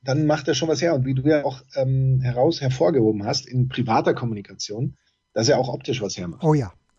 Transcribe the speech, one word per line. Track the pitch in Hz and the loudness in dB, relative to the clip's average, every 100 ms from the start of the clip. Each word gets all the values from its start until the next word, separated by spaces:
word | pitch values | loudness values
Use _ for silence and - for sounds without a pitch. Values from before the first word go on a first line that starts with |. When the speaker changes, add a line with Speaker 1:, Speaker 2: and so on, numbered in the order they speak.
Speaker 1:
dann | - 151 | -2 0
macht | 151 151 - | 2 2 0
er | |
schon | 139 165 | -2 0
was | 151 | 0
her. | 170 | 2
Und | 147 | 0
wie | 131 | 0
du | 131 135 | 0 2
ja | 151 | 2
auch, | 139 131 _ | 2 -6 _
ähm, | - 135 131 131 131 | -4 0 2 2 2
heraus, | 127 123 143 165 | 0 2 2 2
hervorgehoben | 135 131 175 147 110 107 101 | -2 2 2 4 2 2 -2
hast, | 143 - | -4 -4
in | 127 127 | -2 -2
privater | - 120 135 147 | -2 0 0 0
Kommunikation, | 139 120 107 98 95 - 104 139 - _ _ _ | -2 -4 -8 -12 -14 -10 -6 -6 -8 _ _ _
dass | 120 117 | -2 2
er | 123 | 2
auch | 127 | 0
optisch | - - 127 | -6 -6 -6
was | 101 - | -6 -8
hermacht. | 87 80 | -10 -2
Speaker 2:
Oh | 160 | 0
ja. | 156 104 _ _ | 0 -2 _ _